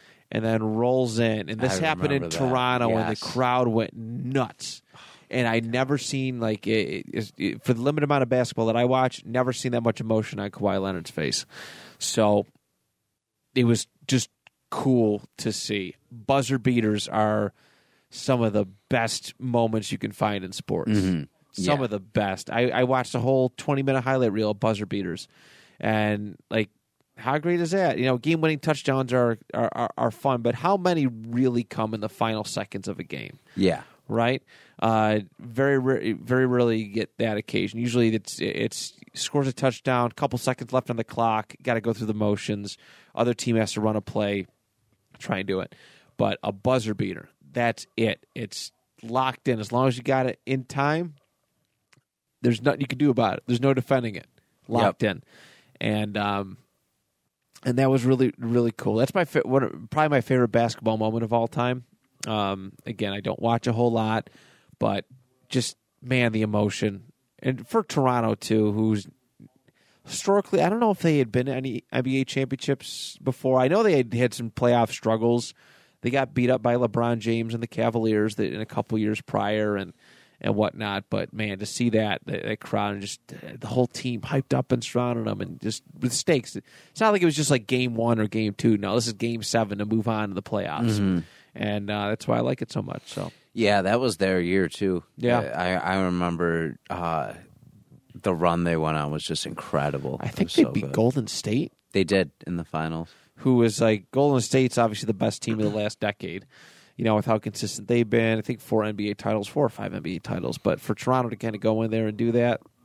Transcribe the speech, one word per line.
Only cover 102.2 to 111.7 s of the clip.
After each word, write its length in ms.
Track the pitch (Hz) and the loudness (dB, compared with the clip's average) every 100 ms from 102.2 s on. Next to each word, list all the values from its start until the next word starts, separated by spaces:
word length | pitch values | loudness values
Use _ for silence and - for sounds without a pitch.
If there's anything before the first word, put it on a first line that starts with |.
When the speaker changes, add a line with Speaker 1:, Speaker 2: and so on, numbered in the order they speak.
| 85 - - | 0 -6 -8
Speaker 2:
in 100 | 87 | -6
the 80 | |
finals. 440 | 82 78 80 80 85 - _ - | -6 -4 -4 -4 -8 -14 _ -4
Speaker 1:
Who 180 | 135 123 | 2 4
was, 240 | 117 101 | 4 4
like, 300 | 113 107 - | 2 2 0
Golden 280 | 135 143 131 | 2 4 2
State's 360 | - 135 127 - | 2 2 4 4
obviously 280 | 113 107 104 | 2 0 -4
the 40 | |
best 300 | 98 110 - | -2 -2 -2
team 160 | - 107 | -4 -2
of 120 | 107 | 0
the 40 | 104 | 0
last 220 | 104 - | -4 -2
decade. 480 | 104 - 92 90 - - - - _ - | -4 -4 -8 -12 -14 -20 -20 -20 _ -4
You 80 | |
know, 120 | 113 107 | 2 2
with 80 | |
how 140 | 110 110 | 2 0
consistent 500 | 110 - 104 - 104 | -2 -6 -6 -6 0
they've 200 | 120 110 | 2 4
been. 300 | 117 113 110 | 2 2 0
I 40 | |
think 180 | 107 120 | -2 -8
four 240 | - 110 | -2 -2
N 100 | 107 | 0
B 160 | 104 104 | -2 -4
A 40 | |
titles, 340 | 101 110 107 104 | -4 -2 -2 -2
four 160 | - | 0
or 60 | 127 | 0
five 240 | - 101 | -2 -8
N 80 | 95 | -8
B 140 | - 90 | -8 -8
A 40 | |
titles. 380 | - 92 - - | -6 -4 -4 -2
But 220 | - - | -2 -2
for 140 | - | -2
Toronto 360 | 107 - 131 120 | -4 0 0 0
to 60 | 104 | -4
kinda 200 | 113 107 | -6 -2
go 220 | 113 | 0